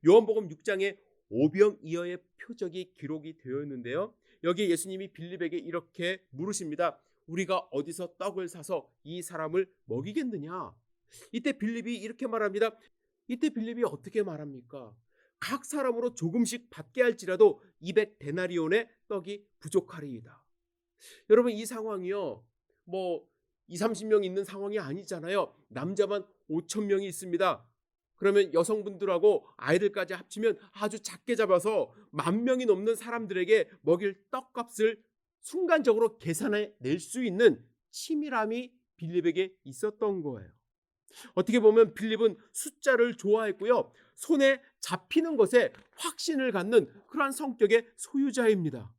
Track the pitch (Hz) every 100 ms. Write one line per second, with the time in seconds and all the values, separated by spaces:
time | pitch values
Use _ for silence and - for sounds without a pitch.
0 | 151 208 220 220 190 151 - 196 196 190
1 | _ _ _ 107 147 175 208 202 156 165
2 | 175 180 _ _ - 233 185 170 180 _
3 | 143 156 151 160 131 135 147 131 120 139
4 | 214 _ _ _ 165 175 202 165 190 190
5 | 190 - 170 180 170 165 147 165 160 -
6 | 170 185 _ 131 185 202 170 151 170 -
7 | _ _ - 165 175 180 - 135 147 170
8 | 175 _ 190 190 180 175 151 175 - _
9 | 143 170 170 170 156 170 190 _ - 117
10 | 160 214 262 208 147 180 135 - _ _
11 | _ - - 226 262 277 208 233 226 233
12 | 208 233 254 226 214 196 220 220 _ _
13 | _ _ _ 240 302 247 226 233 226 147
14 | - 220 196 156 151 135 123 139 117 110
15 | _ _ _ _ - 262 - 294 269 233
16 | 240 240 160 202 233 240 _ - - -
17 | 247 - 180 185 214 - _ _ 165 190
18 | 208 _ 147 165 180 175 160 202 233 _
19 | _ 202 175 202 _ _ 151 190 180 170
20 | 147 117 113 - _ _ _ _ _ _
21 | - - _ 220 240 214 226 233 220 202
22 | 180 202 170 113 _ _ _ _ - 190
23 | 180 170 _ _ _ _ _ 170 220 214
24 | 220 214 190 185 190 196 202 208 151 165
25 | 180 180 160 196 170 _ _ 120 156 190
26 | 196 202 196 _ _ 156 165 208 208 196
27 | 196 165 185 170 185 143 _ _ _ _
28 | _ _ 196 202 190 165 170 214 202 190
29 | 196 175 202 185 - - 127 170 202 202
30 | 185 180 - - 226 196 202 - 208 214
31 | - - - 233 214 185 185 214 123 -
32 | - 147 156 202 240 254 247 190 214 226
33 | 220 233 214 185 180 214 170 - 147 175
34 | 202 190 _ 262 - - 240 - 220 214
35 | _ _ _ _ - 349 349 320 247 214
36 | 226 214 156 160 269 208 208 _ 123 165
37 | - 247 247 180 233 - - _ _ -
38 | - 311 302 233 214 233 247 _ _ _
39 | 160 175 170 165 190 _ 139 131 214 208
40 | 214 190 147 120 87 _ _ _ _ _
41 | _ - - - 185 240 214 220 220 -
42 | 214 220 220 175 _ - - _ - 254
43 | 240 - 196 214 220 185 208 240 - _
44 | _ _ - 302 269 269 _ _ - 185
45 | _ 311 330 294 196 240 190 - _ _
46 | 339 - - 302 262 196 185 233 156 -
47 | _ 285 277 269 294 240 208 226 233 _
48 | - 277 277 254 233 208 160 135 117